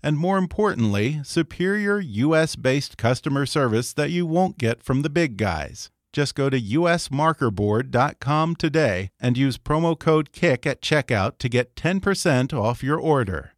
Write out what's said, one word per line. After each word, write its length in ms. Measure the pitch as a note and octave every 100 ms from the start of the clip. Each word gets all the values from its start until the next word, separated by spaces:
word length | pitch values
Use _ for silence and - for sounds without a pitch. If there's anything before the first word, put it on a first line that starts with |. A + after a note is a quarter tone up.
and, 120 | D3 D3+
more 220 | F3 G3
importantly, 840 | F3+ - G#3 - A2+ G2+ A2 D3+
superior 760 | C#3 - D#3+ - F3+ G3+ G3+ G#3
U 360 | F3+ G2+ C#3 D#3+
S 200 | D#3+ -
based 420 | C3 C3+ C3+ -
customer 500 | A#2 B2+ - C#3 C#3
service 440 | D#3 C3 A2 B2
that 180 | - D3
you 160 | F3 E3+
won't 320 | E3 F#3 -
get 240 | A#2 A#2
from 180 | - C3+
the 80 | D3
big 280 | D3 E3 G2+
guys. 520 | G#2 E2 C#2+ - - _ _
Just 240 | - C#3+ -
go 120 | C3+
to 120 | C3+
U 280 | G#2+ C3 E3+
S 220 | E3+ -
marker 400 | C#3 D#3 D#3+ A#2
board 400 | G2 G#2 G#2+ C3
dot 300 | B2 C#3 -
com 360 | - D3+ D#3+ E3+
today 540 | E3 D3+ D3 F#2 F#2+ _
and 160 | B2 B2
use 220 | C3+ A#2+
promo 400 | - D3+ E3+ D#3+
code 340 | - D#3 D3+
kick 360 | - F3 B2+ -
at 140 | C3+
checkout 580 | - D#3 C3 A2+ G2 -
to 100 | B2+
get 260 | A#2+ - -
ten 240 | D#3+ F#3+
percent 540 | F#3+ F#3+ F3+ C3 C3
off 300 | D3 G#2 A#2+
your 160 | G#2+ D#3
order. 500 | C3+ C#3+ G#2+ E2 C2+